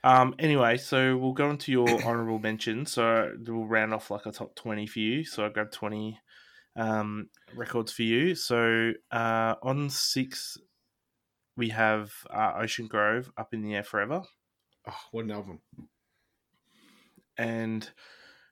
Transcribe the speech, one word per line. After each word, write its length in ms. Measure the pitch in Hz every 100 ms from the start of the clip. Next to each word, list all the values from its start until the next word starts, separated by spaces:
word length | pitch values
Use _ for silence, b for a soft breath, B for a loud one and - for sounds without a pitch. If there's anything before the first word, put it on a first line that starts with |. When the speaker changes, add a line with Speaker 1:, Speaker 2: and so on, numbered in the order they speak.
Speaker 1:
Um, 320 | 127 131 127 131
anyway, 380 | 156 143 117 120
so 400 | - 135 131 127
we'll 160 | 131
go 180 | 131 143
into 220 | 143 -
your 160 | 127 120
Speaker 2:
<coughs> 160 | 117
Speaker 1:
honourable 340 | 120 117 113 110
mentions. 540 | 110 110 - 113 156
So 400 | - 113 113 92 - 117
we'll 180 | 113 110
round 280 | 110 107
off, 160 | 110 -
like, 160 | 104 107
a 60 |
top 220 | 101 117
twenty 320 | - 117 107 104
for 120 | 113
you. 240 | 107 131
So 200 | 160 -
I 40 | 107
grabbed 240 | 107 107
twenty, 460 | - 104 107 110 110 b b b b b -
um, 520 | 110 110 104 107 - _ _ 117
records 360 | 113 117 110
for 100 | -
you. 320 | 113 117 170
So, 580 | 165 - 120 117 113 113 - _
uh, 440 | 117 113 113 113 110
on 260 | 127 139 143
six, 680 | 135 - 131 131 - - - _ _ _ _ _ _ _ _ _ -
we 140 | 117
have, 420 | 110 110 110 107 - -
uh, 220 | 104 107 -
Ocean 280 | 110 - 110
Grove, 440 | 110 104 117 127 -
Up 160 | 110
in 80 | 113
the 120 | 107
Air 80 | 101
Forever. 380 | 104 107 104 170 185 _ _ _ _ _ -
Speaker 2:
Oh, 100 | - -
what 120 | 113
an 60 | 110
album. 300 | 104 95 82 _ - - _ _ _ _ _ _ _ _ b b b b b _ -
Speaker 1:
And 500 | 117 113 113 110 - B B B B B B